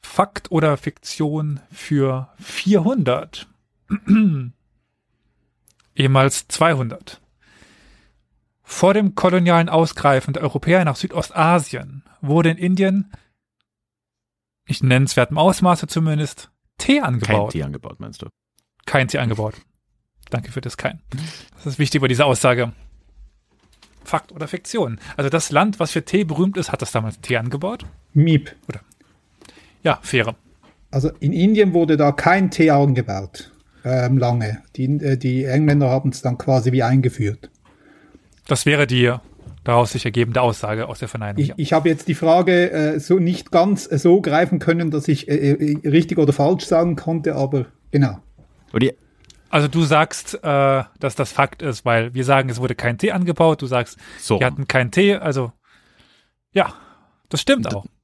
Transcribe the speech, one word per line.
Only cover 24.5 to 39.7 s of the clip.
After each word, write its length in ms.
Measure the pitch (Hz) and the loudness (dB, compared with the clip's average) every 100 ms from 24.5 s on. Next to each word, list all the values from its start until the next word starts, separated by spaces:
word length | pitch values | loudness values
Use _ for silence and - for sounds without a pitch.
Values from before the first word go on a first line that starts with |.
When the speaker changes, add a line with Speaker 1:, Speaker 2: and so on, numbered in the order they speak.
| 175 - 233 139 110 - - | -10 -8 -4 -4 -6 -12 -4
Speaker 1:
Also 140 | 139 | -2
das 220 | 160 - | -2 0
Land, 280 | 147 208 202 | 2 2 0
was 120 | 147 | -4
für 120 | 165 | -4
Tee 200 | - 190 180 | -2 -2 0
berühmt 320 | 151 190 190 | 0 0 -2
ist, 140 | 165 | -6
hat 100 | - | -6
das 100 | - | -4
damals 300 | 120 110 - | -4 -6 -10
Tee 160 | - 123 | -4 -4
angebaut? 480 | 120 139 180 240 - - _ | -2 -6 -6 -8 -14 -20 _
Speaker 3:
Miep. 420 | 147 165 156 - - - | 2 4 2 0 -20 -16
Speaker 1:
Oder? 140 | - _ _ _ _ _ _ - - _ _ | -16 _ _ _ _ _ _ -20 -20 _ _
Ja, 160 | 165 - | -4 -4
Fähre. 340 | - 131 110 113 _ _ _ _ _ | -2 -2 -2 -6 _ _ _ _ _
Speaker 3:
Also 200 | 135 151 - | -4 -4 -2
in 120 | 143 | -2
Indien 420 | 170 190 214 202 | 2 2 4 4
wurde 220 | 170 165 151 | 4 2 4
da 160 | 147 | 2
kein 380 | 143 160 185 185 | 2 2 2 2
Tee 200 | - 160 | 2 4
angebaut, 800 | 143 143 123 113 98 98 - - _ _ _ | 6 4 2 -2 -6 -10 -16 -20 _ _ _
ähm, 340 | 123 127 123 131 | -4 -2 2 2
lange. 460 | 120 120 110 110 _ - | 2 0 -2 -6 _ -6
Die, 100 | 131 | -2
äh, 320 | 147 147 131 | -2 0 -2
die 280 | 127 127 135 | 0 -2 0
Engländer 440 | 135 151 147 135 | 2 4 4 2
haben's 300 | 131 135 - | 2 -2 -4
dann 140 | 131 123 | -6 -4
quasi 320 | - 131 117 | 0 2 2
wie 120 | 127 | 0
eingeführt. 640 | 117 135 123 - 104 107 - _ _ _ _ _ _ - _ _ - | 2 2 2 -2 -4 -4 -14 _ _ _ _ _ _ -20 _ _ -4
Speaker 1:
Das 180 | 139 - | -2 2
wäre 200 | 147 139 | 2 2
die 260 | 123 120 127 - - - - | 2 2 0 -10 -20 -20 -10
daraus 280 | - | 0